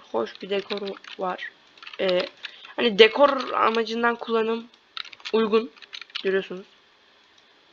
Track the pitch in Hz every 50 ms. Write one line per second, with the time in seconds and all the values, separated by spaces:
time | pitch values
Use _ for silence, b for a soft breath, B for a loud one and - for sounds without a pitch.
0 | - - - 226 226 208 - - - 185 202 202 190 - 208 202 202 196 190 -
1 | - - - - 196 185 185 - - - - _ _ - - - - - - -
2 | 196 190 180 180 190 - - B B B B B B B B - 240 240 202 185
3 | 220 220 - 254 285 285 277 262 247 262 - 190 202 214 226 226 226 214 226 226
4 | 233 233 233 233 - - 226 226 220 220 226 233 233 240 - _ _ _ _ -
5 | - - - - - - - 220 226 214 208 226 226 277 - - - - - -
6 | - - - - - 190 190 196 185 - 185 185 202 - _ _ _ _ _ _
7 | _ _ _ _ _ _ _ _ _ _ _ _ _ _